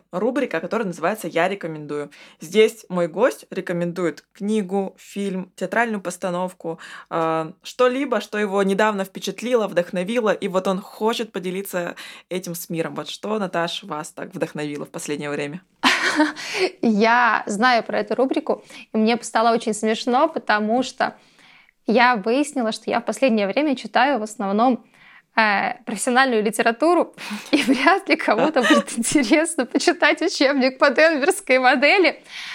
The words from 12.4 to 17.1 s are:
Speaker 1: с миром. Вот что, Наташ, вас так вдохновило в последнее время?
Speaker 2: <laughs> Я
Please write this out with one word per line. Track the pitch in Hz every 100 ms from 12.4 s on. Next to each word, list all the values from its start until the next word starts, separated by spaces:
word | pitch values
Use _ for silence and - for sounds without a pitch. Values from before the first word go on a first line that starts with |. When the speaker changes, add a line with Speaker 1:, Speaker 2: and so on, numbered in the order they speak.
| 185 170
Speaker 1:
с | -
миром. | 165 156 147
Вот | 151
что, | - 202 214
Наташ, | 180 170 170 -
вас | 196 151 156
так | - -
вдохновило | - 160 151 151 147 151
в |
последнее | 165 - 147 147
время? | 147 147 175 - _
Speaker 2:
<laughs> | 262 - - 302 302 - - 415 370 -
Я | 233 208 226